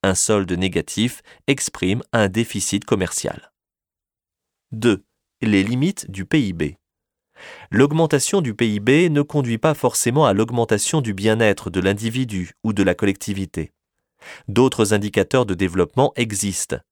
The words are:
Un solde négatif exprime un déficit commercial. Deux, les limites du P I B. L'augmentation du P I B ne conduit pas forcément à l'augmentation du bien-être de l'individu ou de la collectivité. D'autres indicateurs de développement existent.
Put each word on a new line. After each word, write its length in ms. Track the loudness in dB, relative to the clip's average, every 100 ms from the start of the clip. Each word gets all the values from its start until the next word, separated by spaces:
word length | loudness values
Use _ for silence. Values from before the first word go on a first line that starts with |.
Un 140 | 0 0
solde 360 | 0 0 0
négatif 680 | -2 -2 -2 -4 -4 -4 -4 _ -10 -2
exprime 540 | -2 -4 -4 -2 -2 -2
un 140 | 0 2
déficit 580 | 0 -4 -4 -4 -4 -2
commercial. 680 | -2 0 -4 -6 -8 _ _ _ _ _ _ _ _ _ _ _ _ _
Deux, 320 | -2 0 0 _ _ _ _
les 220 | 2 2
limites 460 | 2 0 -2 -2 -12
du 160 | -10 -2
P 160 | 0
I 120 | 0
B. 100 | -2 -6 -6 _ _ _ _ _ _ -20 -20 -4
L'augmentation 720 | 2 4 4 2 2 2 0
du 120 | 0
P 220 | 0 0 2
I 40 |
B 100 | 4 4 4
ne 100 | 2
conduit 360 | 0 -2 0 0
pas 160 | 0
forcément 520 | 0 -2 0 0 2 4
à 80 |
l'augmentation 680 | 2 0 0 0 0 2 0
du 120 | -2
bien-être 560 | 0 2 4 2 0 -2
de 100 | 0
l'individu 760 | 0 0 -2 -4 -4 -6 -8 _
ou 100 | -4
de 100 | 2
la 120 | 2 2
collectivité. 760 | 0 -2 -6 -6 -6 -8 -10 _ _ _ _ _ -20 -16 -2
D'autres 460 | 4 4 4 2
indicateurs 520 | 2 0 0 2 0 0
de 80 |
développement 580 | 0 0 0 0 2 0 0
existent. 640 | -4 -2 -4 -4 -6 -8 _